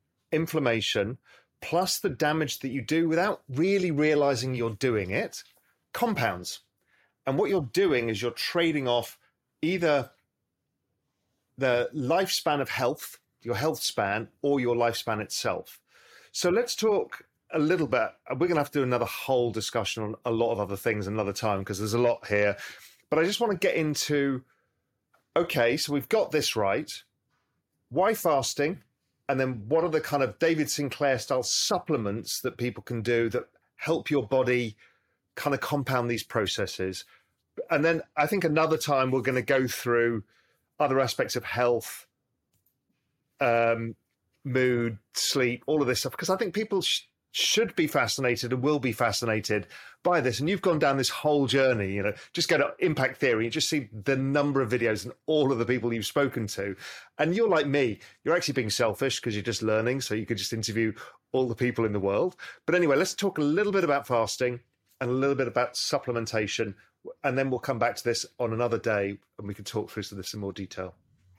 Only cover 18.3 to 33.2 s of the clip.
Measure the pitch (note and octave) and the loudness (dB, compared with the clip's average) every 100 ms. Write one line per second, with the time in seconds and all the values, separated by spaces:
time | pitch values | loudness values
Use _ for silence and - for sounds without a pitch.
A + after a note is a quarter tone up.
18.3 | C3 F3 E3 C#3+ D3 B2+ B2 A#2 - - | -2 2 2 0 0 0 2 0 -4 0
19.3 | C3 A#2+ G#2+ - A#2 G#2 - G#2+ A2 B2 | 2 2 -2 -4 -2 -2 -4 -6 -6 -2
20.3 | A2+ A2+ G#2+ G2 G2 A#2+ G#2+ F#2+ G#2+ G2+ | 0 2 0 -2 -2 -2 -2 -2 -2 -2
21.3 | G2 A2 G2 G2 G2 G#2 A#2 A#2+ A#2 - | -2 -2 -2 -2 -4 -2 2 2 2 0
22.3 | G#2 G#2 G2+ - - - _ _ D#3 F3 | 2 2 0 -8 -16 -20 _ _ 2 2
23.3 | G#3 A#3 F#3+ F#3+ - D#3 D3 - D3 C#3 | 2 0 2 2 2 0 -2 0 0 0
24.3 | C3 - _ _ _ _ _ _ _ _ | -2 -8 _ _ _ _ _ _ _ _
25.3 | - E3+ D3 A#2 C3+ - C#3+ - A3 - | 0 2 4 4 2 0 -2 0 0 2
26.3 | D3+ - A2+ G2 A2 - - - _ _ | 0 0 0 2 0 -2 -12 -18 _ _
27.3 | _ _ _ _ _ _ B2+ G3 G#3+ F3 | _ _ _ _ _ _ 0 2 2 2
28.3 | C#3+ B2+ - D3 F#3+ _ _ _ _ - | 2 0 -2 -2 -2 _ _ _ _ -4
29.3 | C3+ C3 B2 G#2 D#3+ F3 D#3 - C#3+ B2+ | 0 0 -2 0 0 2 0 0 0 0
30.3 | - E3 D#3+ C#3+ - C#3+ - C#3+ B2+ - | 2 2 2 0 -2 -4 0 0 0 0
31.3 | B2+ A#2+ - - F#3+ - C#3+ G#2 A2 - | -2 0 -2 0 -2 0 -2 0 -4 -6
32.3 | - B2+ - A#2+ G#2+ - A#2+ G#2+ A#2 | -6 -6 -4 -6 -6 -8 -4 2 2